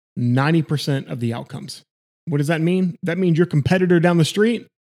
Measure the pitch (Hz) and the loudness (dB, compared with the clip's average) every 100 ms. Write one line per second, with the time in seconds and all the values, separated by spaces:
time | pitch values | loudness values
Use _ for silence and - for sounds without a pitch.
0 | _ - 120 127 143 170 147 147 - 135 | _ -4 0 2 2 2 0 -4 -2 -4
1 | 156 120 117 117 135 143 - - _ _ | -4 -6 -6 -6 -10 -14 -14 -18 _ _
2 | _ _ - 143 147 160 165 185 180 - | _ _ -6 -4 -2 0 0 0 -2 -4
3 | 180 170 185 156 175 147 - 185 180 175 | -6 -2 0 2 2 0 0 2 4 4
4 | 175 170 151 196 220 226 - _ _ | 4 2 2 2 0 0 -8 _ _